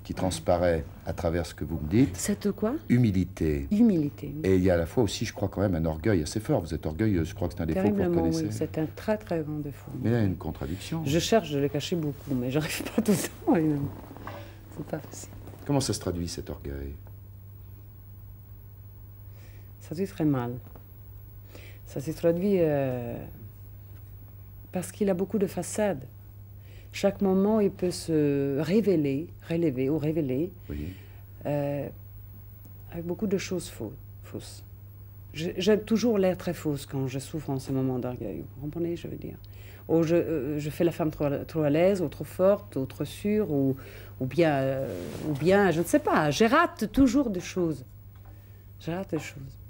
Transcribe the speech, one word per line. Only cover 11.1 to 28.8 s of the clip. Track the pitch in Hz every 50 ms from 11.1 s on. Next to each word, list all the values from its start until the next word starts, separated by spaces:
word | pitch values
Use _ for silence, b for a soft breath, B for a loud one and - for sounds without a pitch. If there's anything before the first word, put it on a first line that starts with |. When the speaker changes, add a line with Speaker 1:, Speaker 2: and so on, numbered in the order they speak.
| 143 170
Speaker 2:
cherche | 165 - 226 220 165 151
de | 147 139
le | 139 143
cacher | - 147 135 - 185
beaucoup, | 170 156 147 139 - - - 131
mais | 127 123 127
j'arrive | 127 151 147 156 - - -
pas | - - -
tout | 220 - 202
le | 143 - - - - -
temps, | - 277
évidemment. | 175 156 156 147 143 139 147 - - - - - - B B B B B B B B B - -
C'est | - 151
pas | - - 156
facile. | - - - - - - - - - - - - -
Speaker 1:
Comment | - 143 139
ça | - - 107
se | -
traduit, | - 95 85 85 85
cet | 85 - - - -
orgueil ? | - - - 71 69 69 69 71 71 73 - - - - - - - - - - - - - - - - - - - - - - - - - - - - - - - - - - - - - - - - - - - - - B B B B B B B B B B -
Speaker 2:
Ça | - -
se | 160
traduit | 160 196
très | 190 - - 165
mal. | 151 143 131 120 120 123 123 - - - - - - - - - - - - - - - - B B B B B B B B B
Ça | - - 143
se | 131 151
traduit, | 156 - - 170 170 175 180 208 202 185
euh, | 170 156 147 143 139 131 127 123 120 120 117 120 - - - - - - - - - - - - - - - - - - - - - - - - - - - - - - -
parce | 180 175 -
qu'il | - - 214 196
a | 190
beaucoup | 175 196 190 -
de | 220 202
façades. | 180 - - 170 - - - 214 208 180 135 - - - - - - - - - - - B B B B B B B -
Chaque | - - 196 196 -
moment, | 202 190 185 190 196 208 220 220
il | 208 190
peut | - - - 180
se | 175 - - - 160 156 147 147 143 139 139 139 139 135
révéler, | 160 151 180 226